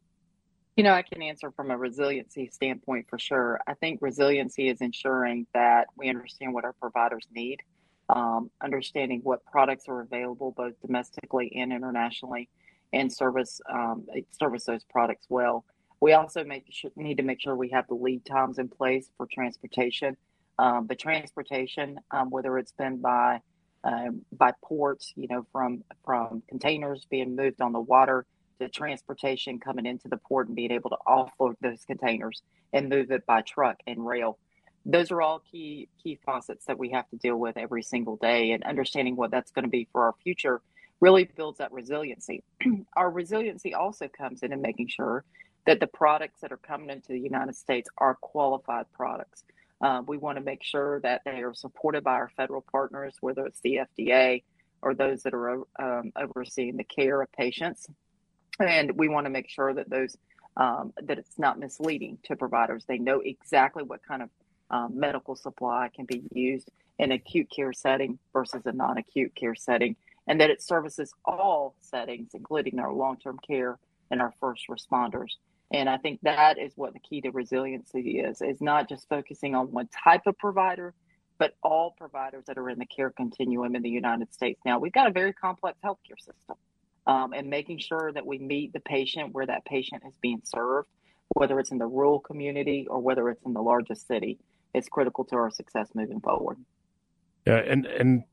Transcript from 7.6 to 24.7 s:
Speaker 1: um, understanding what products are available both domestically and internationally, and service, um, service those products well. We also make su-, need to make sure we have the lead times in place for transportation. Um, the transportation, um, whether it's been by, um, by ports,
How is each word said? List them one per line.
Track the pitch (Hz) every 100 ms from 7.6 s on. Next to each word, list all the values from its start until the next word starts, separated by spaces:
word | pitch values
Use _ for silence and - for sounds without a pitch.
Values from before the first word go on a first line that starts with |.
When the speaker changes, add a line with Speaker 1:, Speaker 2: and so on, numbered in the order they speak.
| - _ _ _ -
Speaker 1:
um, | 127 117 113 120 -
understanding | 139 131 - 147 131 120
what | 131 123 -
products | 147 135 135 -
are | 123
available | 117 123 123 120 131
both | 120 123 117
domestically | 120 123 120 - - 131 120 127
and | 127
internationally, | 123 127 120 120 - 131 120 123 _ _ _ _
and | 127 131
service, | - 131 127 120 - -
um, | 123 117 113 - 127 - -
service | 147 117 -
those | 113
products | - 123 117 - -
well. | 127 120 117 - _ _ -
We | 151
also | 156 156 170
make | 147 135 -
su-, | - 139 -
need | 151 139
to |
make | 131 131
sure | 143 127
we | 127
have | 127 -
the |
lead | 120 127 127 -
times | 135 131 127
in | 127
place | - 131 131 131 -
for | 123
transportation. | - 123 117 120 - 123 - 139 131 _ _ _ -
Um, | 127 120 113
the | 127
transportation, | 156 160 147 - 139 135 131 - 143 139 -
um, | 139 127
whether | 131 131 127
it's | 117
been | - 135 131
by, | 123 123 123 120 - _ _ _ 127
um, | 120 120 - -
by | 127 127 -
ports, | -